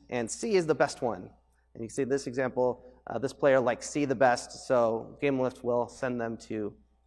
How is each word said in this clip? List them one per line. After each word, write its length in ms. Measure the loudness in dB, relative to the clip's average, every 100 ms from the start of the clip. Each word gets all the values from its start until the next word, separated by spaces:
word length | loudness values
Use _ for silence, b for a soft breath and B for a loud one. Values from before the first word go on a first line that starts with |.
| -6
and 220 | -4 -4
C 240 | -4 0
is 120 | 2 2
the 80 |
best 280 | 2 2 0
one. 280 | -4 -4 -10 _ _ _ _
And 100 | -12
you 60 | -8
can 60 |
see 100 | -4
this 220 | -2 -2 -2
example, 580 | -2 -2 2 0 0 B B -8
uh, 120 | -6
this 140 | -6
player 280 | 2 4 6
likes 280 | 4 0 -2
C 160 | -2
the 100 | 0
best, 520 | 4 4 4 -2 -10 0
so 500 | 2 4 0 -6 -4
Game 180 | -2 0
Lift 220 | -2 -2
will 260 | -2 -2 -2
send 320 | -4 -4 -4
them 160 | -6 -8 -8
to 260 | -6 -6 -10 _ _